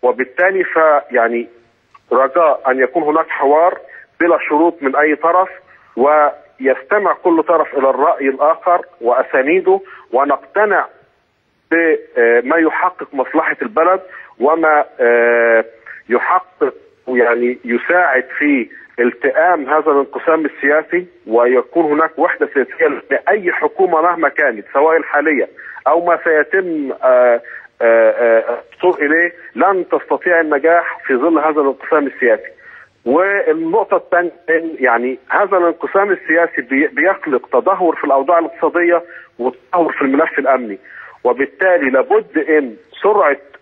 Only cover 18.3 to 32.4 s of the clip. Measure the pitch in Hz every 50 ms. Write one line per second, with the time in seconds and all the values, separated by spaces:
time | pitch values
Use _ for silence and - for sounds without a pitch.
18.3 | - - 151 147 143 131 113 - - - - - _ - 120 123 - - - -
19.3 | - 156 160 180 180 165 139 123 147 156 151 156 147 139 139 139 - 131 - 170
20.3 | 160 160 156 139 - - - 139 147 156 156 - - 180 180 175 _ _ _ -
21.3 | 110 117 120 123 127 127 117 - - 170 165 151 147 151 160 156 - - 160 175
22.3 | - - - - - 143 127 - - - 165 151 139 - - - 139 120 - -
23.3 | 196 214 185 175 - - - 147 - - 190 180 170 156 160 175 175 165 160 143
24.3 | - - 151 135 117 104 101 - - 139 147 160 160 165 143 - - 147 147 160
25.3 | 151 123 98 - - - - - - - - 139 151 170 175 175 170 160 - 170
26.3 | 160 151 147 - - 190 190 180 165 156 143 131 - - - 127 127 123 123 123
27.3 | 120 117 - - - - - - _ _ 117 117 117 113 113 110 107 104 120 117
28.3 | 113 113 107 - 120 117 - _ - _ - - - - 151 143 156 165 175 175
29.3 | - - - - _ - 165 190 202 185 170 - - 147 - - 147 - - 185
30.3 | 175 165 165 156 151 143 135 160 170 170 165 - - - - - 135 120 135 170
31.3 | 165 151 147 156 156 156 143 139 131 - - - 165 156 143 135 - - 131 120
32.3 | 110 107